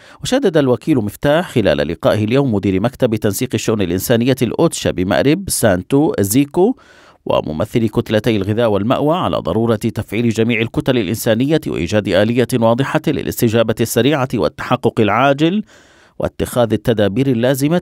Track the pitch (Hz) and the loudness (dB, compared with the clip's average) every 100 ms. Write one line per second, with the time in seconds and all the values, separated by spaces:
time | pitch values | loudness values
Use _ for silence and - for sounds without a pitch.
0 | - - - 254 247 160 139 120 - 147 | -20 -12 -4 0 2 2 2 0 2 0
1 | 104 - 147 151 180 131 95 71 73 85 | 0 -2 0 0 0 0 2 2 0 -2
2 | 131 104 107 127 143 104 98 92 113 - | 0 0 2 0 0 0 0 0 -2 -2
3 | 123 110 110 98 123 110 - 110 92 90 | -2 0 -2 -2 -4 -4 -2 0 0 -2
4 | - 117 120 127 117 - 165 - - 80 | 0 2 2 0 0 0 -2 0 -4 -2
5 | 95 69 123 165 190 - 117 90 90 139 | 0 0 2 0 -2 0 0 0 0 0
6 | 156 - 98 120 143 170 196 262 - - | 2 0 0 0 0 2 0 0 -10 -20
7 | - _ - 62 - 78 98 123 113 120 | -20 _ -2 -2 -2 -4 -2 0 0 -2
8 | 110 107 123 107 95 110 117 101 107 131 | 0 0 0 0 0 0 0 0 0 -2
9 | 147 175 120 60 60 98 113 110 113 107 | 0 0 -2 -2 -2 -2 0 0 -2 -6
10 | 104 104 120 110 113 113 113 - 147 127 | -6 -2 -2 0 0 0 -2 -4 0 0
11 | 87 110 - 110 139 156 - 58 85 107 | 0 -2 0 0 2 0 -2 -4 -2 -2
12 | 104 90 110 120 117 123 113 120 135 156 | 0 2 2 0 0 2 2 2 0 -2
13 | 160 - - - 120 113 110 110 113 - | -2 -4 -4 -2 0 2 0 0 -2 2
14 | 120 151 127 113 80 - - 123 117 - | 2 0 -2 -2 -2 -4 -4 0 0 2
15 | 104 107 139 139 160 202 - - _ _ | 2 4 2 2 2 0 -6 -14 _ _
16 | _ - 78 - 92 - 117 110 - 107 | _ -8 -6 -4 -6 0 0 0 0 0
17 | 101 98 135 117 123 135 143 175 | 0 0 0 0 0 0 0 0